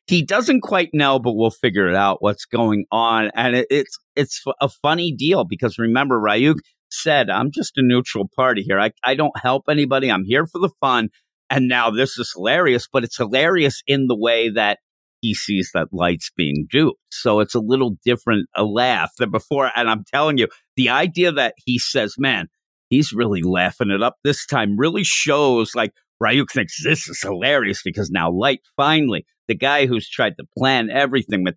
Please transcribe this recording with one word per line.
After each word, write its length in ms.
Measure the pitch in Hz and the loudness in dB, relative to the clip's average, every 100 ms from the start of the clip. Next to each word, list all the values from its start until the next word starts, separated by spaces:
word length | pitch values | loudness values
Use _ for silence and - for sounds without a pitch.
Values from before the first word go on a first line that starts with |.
| - | -2
he 160 | 175 | 0
doesn't 400 | 143 202 240 262 | 2 0 2 0
quite 280 | - 196 175 | 2 0 0
know, 240 | 151 143 135 | 0 2 2
but 160 | 120 | 0
we'll 160 | 110 113 | 2 0
figure 400 | - 123 98 92 | 2 0 2 2
it 60 | 92 | 2
out, 260 | 101 95 | 2 2
what's 240 | 104 104 - | -2 -2 -4
going 400 | 117 113 107 - | -2 0 0 -2
on. 400 | 110 117 113 107 | -2 0 0 0
And 220 | - 123 123 | 0 0 0
it, 120 | 120 | 2
it's, 260 | 143 135 - _ - | 0 0 -8 _ -4
it's 280 | 143 - - | -4 -4 -8
f-, 80 | - | -2
a 80 | 139 | -2
funny 420 | - 143 165 175 | 0 -2 0 -2
deal 320 | 131 147 185 95 | -2 0 0 0
because, 340 | 104 123 98 | -2 -4 -2
remember, 420 | 117 120 139 123 | 0 0 2 0
Ryuk 360 | 104 107 135 156 - _ _ | 2 4 4 2 -4 _ _
said, 380 | - 160 147 107 | -6 0 2 2
"I'm 200 | 95 131 | 0 -2
just 220 | 143 - - | -4 -6 0
a 40 | |
neutral 440 | 127 123 120 110 98 - | 2 2 0 -4 -4 0
party 260 | 131 117 | 0 0
here. 160 | 104 98 | 0 0
I, 120 | 110 - | 0 -2
I 100 | 120 135 | -2 0
don't 200 | 151 - | 0 -2
help 240 | 127 135 - | -2 0 0
anybody. 420 | 151 143 135 135 | 0 2 0 2
I'm 120 | 98 | 0
here 220 | 95 127 165 | 2 0 0
for 120 | 175 | -2
the 100 | 180 - | -4 -2
fun." 300 | 139 123 110 - _ _ _ | 0 0 -2 -6 _ _ _
And 180 | 135 127 | 0 2
now 220 | 123 117 | 2 2
this 280 | 107 131 - | 2 -2 -2
is 120 | 117 - | -8 -4
hilarious, 520 | 101 156 170 123 - | 0 2 2 2 0
but 120 | 135 | -2
it's 140 | 117 - | -2 -4
hilarious 640 | 113 127 160 185 143 - - | -2 2 2 2 2 0 0
in 180 | 139 131 | 0 2
the 80 | 117 | 0
way 340 | 113 117 113 | 2 2 0
that 300 | 107 104 104 _ _ _ _ | 0 0 -2 _ _ _ _
he 120 | 117 101 | -4 -4
sees 340 | - 101 92 | -2 -2 -2
that 140 | 87 80 | -2 -4
Light's 400 | 92 87 87 - - | -2 -2 -2 -6 -4
being 320 | 80 73 76 | -2 -2 -2
duped. 300 | 143 156 - _ | 0 0 0 _
So 280 | - - 107 | -4 0 2
it's 120 | 104 123 | 2 0
a 40 | |
little 380 | 107 131 127 95 - | 0 0 0 -2 -2
different, 420 | 120 - 107 - - | -2 0 0 0 -4
a 80 | |
laugh 480 | 107 104 127 110 82 - | -2 0 0 0 -2 -4
than 140 | 117 | -4
before. 400 | 107 - 143 131 113 | -2 -2 -2 0 0
And 120 | 120 | 0
I'm 140 | 110 101 | -2 -2
telling 260 | 139 156 143 | -2 0 0
you, 80 | 107 - _ - | -2 -4 _ -2
the 120 | 120 | 0
idea 420 | 131 175 165 175 | 2 0 0 0
that 240 | 147 120 - | 2 -2 -4
he 200 | - 120 | -4 -4
says, 360 | - 135 107 - | -2 -2 -2 -2
"Man, 280 | 135 113 85 _ _ _ _ | -2 -2 -4 _ _ _ _
he's 220 | 131 151 | 0 0
really 280 | 107 117 98 | 0 -2 0
laughing 460 | 85 90 90 - 104 | 0 0 0 -2 -2
it 100 | 98 | 0
up 140 | 117 - | -2 -2
this 220 | 143 135 - | -2 -4 -2
time," 300 | 139 104 101 | -2 -2 0
really 260 | 147 202 | 0 0
shows, 680 | 180 - 147 143 147 120 110 120 | -2 0 0 2 4 2 0 -2
like, 180 | 107 - _ _ | -4 -6 _ _
Ryuk 260 | 113 127 139 | 0 2 0
thinks, 320 | - 92 - | -2 -4 -6
"This 240 | 131 160 - | -4 -4 -4
is 140 | - | -10
hilarious," 600 | 95 92 120 143 104 98 | -8 -4 0 0 0 -4
because 260 | 95 87 90 | -6 -6 -4
now 200 | 90 85 | -2 0
Light 300 | 90 127 131 - - | 0 0 -2 -6 -2
finally, 500 | 143 156 143 90 - _ - | 0 2 0 -2 -8 _ -6
the 80 | 113 | -2
guy 300 | 135 143 135 | 0 2 2
who's 240 | 120 - | 0 -4
tried 280 | - - 165 | -2 -2 -2
to 60 | - - | -12 -4
plan 320 | 131 131 113 | 0 0 0
everything 540 | 131 139 131 - 104 92 | -2 0 0 -2 -2 -2